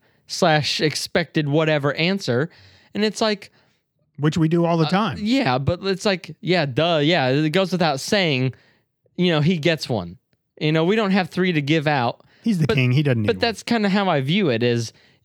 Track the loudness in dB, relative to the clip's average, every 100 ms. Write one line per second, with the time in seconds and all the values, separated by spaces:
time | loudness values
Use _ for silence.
0 | _ _ -12 0 2 2 0 -2 -2 -4
1 | -4 -4 -2 -2 0 0 2 0 0 0
2 | -2 -2 -2 -2 -2 -8 -20 -20 _ -4
3 | -4 -2 -2 -4 -8 _ _ _ _ _
4 | _ -4 -2 0 0 2 0 0 0 0
5 | -2 -4 -2 0 2 0 -2 -4 -4 -2
6 | -2 -4 -6 -10 -2 0 0 0 0 2
7 | 2 2 2 0 0 0 0 0 0 -2
8 | -2 0 0 0 -2 -6 _ _ _ _
9 | _ -2 0 2 2 2 0 -2 -2 -6
10 | -6 -12 _ _ _ -4 0 2 2 2
11 | 2 0 0 -2 0 0 0 0 2 0
12 | 0 -4 _ _ -2 0 2 2 2 2
13 | 2 0 0 0 -2 -4 -2 0 2 2
14 | 2 0 0 0 2 2 2 0 -2 -10
15 | _ _